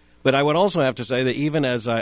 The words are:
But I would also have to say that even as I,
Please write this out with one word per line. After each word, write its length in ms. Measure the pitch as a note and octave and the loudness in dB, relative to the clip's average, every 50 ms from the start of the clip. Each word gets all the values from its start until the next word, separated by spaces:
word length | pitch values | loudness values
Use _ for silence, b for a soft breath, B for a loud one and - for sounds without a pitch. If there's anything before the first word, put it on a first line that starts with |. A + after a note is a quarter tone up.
| b b b b - | b b b b -2
But 100 | C3+ C3 | 0 2
I 80 | C#3 | 2
would 140 | C#3+ D3 D3+ | 2 2 2
also 260 | E3 G3 G#3 - F3 | 2 2 2 2 2
have 140 | C#3+ C3 A#2+ | 2 0 0
to 80 | - A#2+ | -2 -4
say 180 | - B2+ B2 C3 | -4 -2 0 0
that 120 | B2+ A#2+ | 0 -2
even 280 | - C#3+ D3+ D3 D#3+ C#3+ | -2 -2 -2 -2 0 0
as 240 | B2+ B2 A#2+ G#2+ B2 | 0 -2 -2 -2 -2
I, 100 | A#2 A2+ | -2 -2